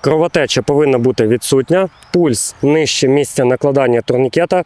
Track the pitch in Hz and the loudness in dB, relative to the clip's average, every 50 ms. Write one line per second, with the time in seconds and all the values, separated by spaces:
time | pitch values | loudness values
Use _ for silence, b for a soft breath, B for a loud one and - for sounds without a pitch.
0 | - 139 151 156 165 170 _ 175 143 123 - 131 123 - 143 147 151 143 131 123 | 0 0 0 2 0 0 _ -2 -2 0 -2 -2 -2 0 0 2 2 2 2 2
1 | 120 127 127 - 117 107 117 117 - - - 135 131 - 165 185 190 180 _ - | 2 0 0 0 0 0 0 -2 0 0 0 0 0 0 0 0 0 -2 _ -16
2 | - - - 175 175 151 120 101 - - - - - 139 147 160 156 131 - - | -20 -4 -2 0 0 0 0 -2 -4 -8 -8 -4 -2 0 0 2 0 -2 -2 0
3 | - 131 131 147 143 - - - 135 123 127 127 - 143 135 139 135 123 120 120 | 0 2 2 2 0 -2 -2 -2 0 0 0 0 0 0 0 2 0 2 0 0
4 | - - 123 123 135 127 - 165 - - - 180 170 | 0 -2 -2 0 0 0 0 -2 -2 0 0 -2 -2